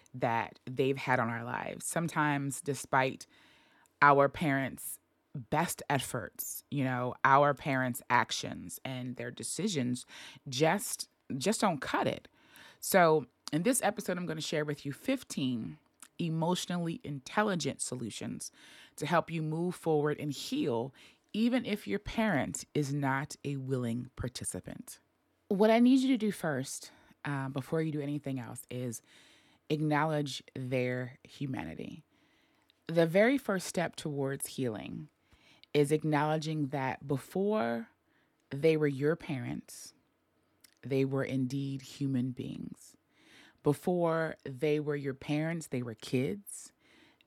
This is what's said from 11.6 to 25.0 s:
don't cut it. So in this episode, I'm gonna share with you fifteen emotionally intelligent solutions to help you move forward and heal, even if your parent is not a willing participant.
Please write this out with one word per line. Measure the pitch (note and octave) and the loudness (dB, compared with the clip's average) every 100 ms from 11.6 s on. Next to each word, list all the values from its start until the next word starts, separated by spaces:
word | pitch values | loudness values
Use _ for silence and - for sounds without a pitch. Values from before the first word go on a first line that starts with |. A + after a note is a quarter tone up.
don't | G#3 D#3 | 2 0
cut | - - - | -2 0 0
it. | - - _ _ - - - | -2 -8 _ _ -20 -20 -10
So | - F#3+ E3 D#3 C3 _ - | 4 6 8 6 0 _ -4
in | D3+ | 0
this | F3 C4 | 2 2
episode, | G3+ G3+ - F3 | 0 -2 -4 -4
I'm | |
gonna | F3 D#3 | -4 -6
share | - D#3 | -4 -2
with | D3+ D3 | -2 -4
you | C#3+ | -8
fifteen | - - C4+ - - C3 A#2+ C3 D3+ _ - - - | -6 -4 -4 -4 -2 -2 -2 -6 -12 _ -20 -14 -6
emotionally | E3+ D#3+ D#3+ F3+ - F3 E3 - | -2 0 0 0 -2 -4 -4 -6
intelligent | - C#3+ - - G#3+ F3+ C#3+ - | -8 -10 -4 0 2 0 -2 -4
solutions | - B2+ A#2+ - A#2+ A#2 - - - - - | -6 -6 -8 -8 -8 -8 -12 -18 -20 -20 -20
to | - | -8
help | D3 E3 D3+ | 0 2 2
you | E3 | -2
move | D#3 D#3+ F3 | -4 -2 -4
forward | - E3 D3+ D3 - | -2 0 2 0 -2
and | D3+ | -6
heal, | C3+ - C#4 E3 A#2 C3 - - _ _ | -6 -4 -2 0 -2 -4 -10 -20 _ _
even | G#3 A#3 B3+ | 0 2 2
if | - G3+ | -2 -4
your | G3+ G3+ | -4 -6
parent | - - A3 D3 - - - | -4 0 2 2 0 -6 -4
is | D3 C#3 | -2 0
not | C#3+ C#3 C3+ D3 - | 0 0 0 -4 -8
a | C#3+ C#3 | -6 -6
willing | C3 C3 A#2+ A#2 B2 | -2 -2 -2 -2 -6
participant. | - B2 - G#2 F#2 - - - - | -8 -8 -6 -8 -8 -10 -14 -16 -18